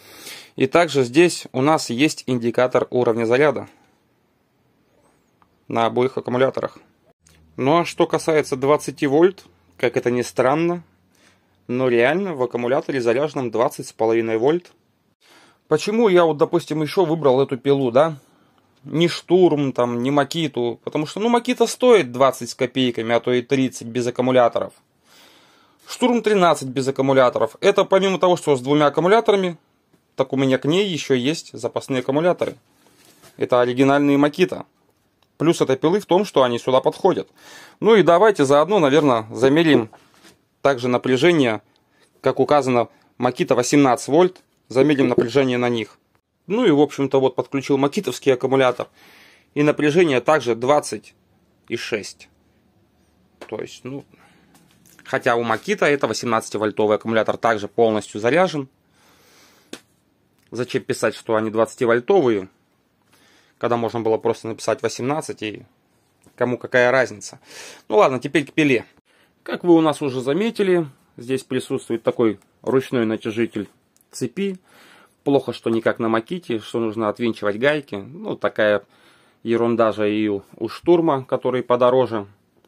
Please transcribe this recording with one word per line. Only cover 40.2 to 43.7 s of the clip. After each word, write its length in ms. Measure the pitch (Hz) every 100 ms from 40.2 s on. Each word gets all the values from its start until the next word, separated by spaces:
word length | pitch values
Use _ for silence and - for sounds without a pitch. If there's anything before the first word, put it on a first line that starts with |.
| - _ _ _
также 280 | 139 127 123
напряжение, 720 | 120 127 127 165 165 123 107 - _ _ _ _ _
как 200 | 131 127
указано, 480 | 131 147 131 123 113 _ _ -
Макита 380 | 123 127 160 123
восемнадцать 540 | 123